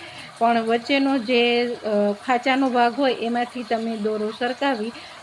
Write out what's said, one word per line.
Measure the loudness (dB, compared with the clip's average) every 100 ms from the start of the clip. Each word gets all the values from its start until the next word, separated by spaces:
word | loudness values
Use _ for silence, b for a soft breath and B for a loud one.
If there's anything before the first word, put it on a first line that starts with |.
| B B B 0
પણ | 2 2
વચ્ચેનો | 2 0 2 2 2 0
જે, | 2 2 4 2 0
અ, | -4 -2 2 2
ખાંચાનો | 0 0 2 2 2 2
ભાગ | 4 2
હોય | 2 0
એમાંથી | 0 -2 -2 -4 -6
તમે | -4 -2 -2 -2
દોરો | -2 -2 -4
સરકાવી | -2 -4 0 0 0 -4 -8 B B